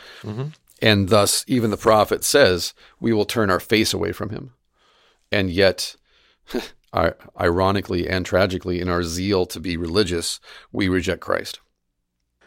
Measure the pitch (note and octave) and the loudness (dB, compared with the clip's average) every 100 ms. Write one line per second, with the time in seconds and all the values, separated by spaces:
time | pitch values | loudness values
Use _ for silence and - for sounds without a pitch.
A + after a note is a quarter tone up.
0 | - - G#2+ G#2+ C#3+ - _ _ A2+ G#2 | -20 -16 -12 -10 -10 -12 _ _ 2 4
1 | F#2+ G#2+ G2+ - - B2+ A2+ G2 A2+ G#2+ | 4 4 4 0 -2 0 0 0 4 4
2 | G2 F#2 - D3 A#2+ F2+ - - - _ | 4 0 2 4 4 4 -2 -10 -20 _
3 | A#2 A2 G2+ A#2+ G#2 F2+ - G#2+ A2+ F#2 | -2 0 0 0 0 0 2 2 2 0
4 | F#2 F#2+ G#2 - B2+ _ _ _ _ _ | -4 -6 -8 -10 -12 _ _ _ _ _
5 | _ _ _ G2+ F#2+ F2 F#2+ F#2 - - | _ _ _ -2 0 4 4 2 -6 -12
6 | _ _ _ _ _ B2 - - _ F#2+ | _ _ _ _ _ -10 -10 -18 _ -2
7 | E2+ - - - F2+ E2+ F#2+ G2 - F#2 | -2 -2 -14 -4 0 2 0 0 -2 -4
8 | D#2 F#2 - F#2 F#2+ F2+ F#2+ F2 F2+ F2 | -2 -4 -2 0 0 -2 -4 -4 -2 -2
9 | E2+ E2+ F#2+ G2 F2+ - D#2+ E2+ E2+ F2 | -2 -4 -2 0 -2 -4 -6 -6 -2 0
10 | F#2+ E2+ E2 - - - - A2+ G2 F#2 | 0 -2 -4 -8 -14 -20 -10 -2 0 0
11 | E2+ E2+ - G1+ - - _ _ _ _ | 0 -4 -2 -4 -4 -14 _ _ _ _
12 | _ _ _ _ | _ _ _ _